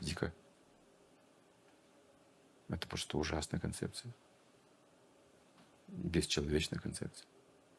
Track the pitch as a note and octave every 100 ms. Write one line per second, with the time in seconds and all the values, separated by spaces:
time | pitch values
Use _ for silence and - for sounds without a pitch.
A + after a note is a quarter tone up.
0 | D#2+ E2 - - - - - - - -
1 | - - - - - - - - - -
2 | - - - - - - - F2 - F2+
3 | - D2 D#2+ D#2+ - F2+ E2+ E2+ - -
4 | A#2+ A#2+ - - - - - - - -
5 | - - - - - - - - - -
6 | - E2+ - - C#2+ D2+ D#2 - - -
7 | - - - - - - -